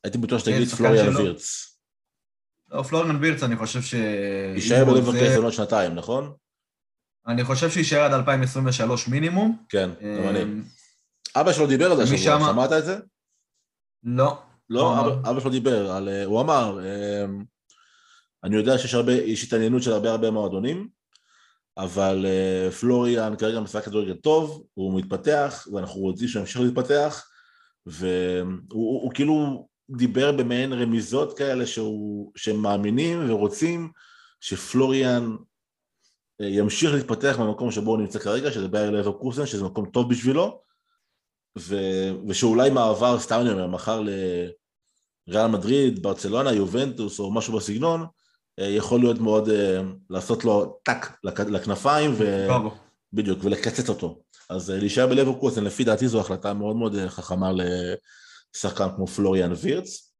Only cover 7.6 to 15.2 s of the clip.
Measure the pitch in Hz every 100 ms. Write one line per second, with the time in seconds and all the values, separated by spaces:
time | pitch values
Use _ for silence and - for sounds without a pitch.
7.6 | 165 170 156 147 147 135 131 135 131 135
8.6 | 131 123 117 120 117 135 160 180 220 226
9.6 | _ 104 92 85 104 101 95 98 101 107
10.6 | 110 _ _ _ _ _ - 131 151 139
11.6 | 147 135 175 160 120 139 156 147 147 117
12.6 | 131 160 156 196 - _ _ _ _ _
13.6 | _ _ _ _ 120 123 139 - - _
14.6 | _ 117 160 117 139 131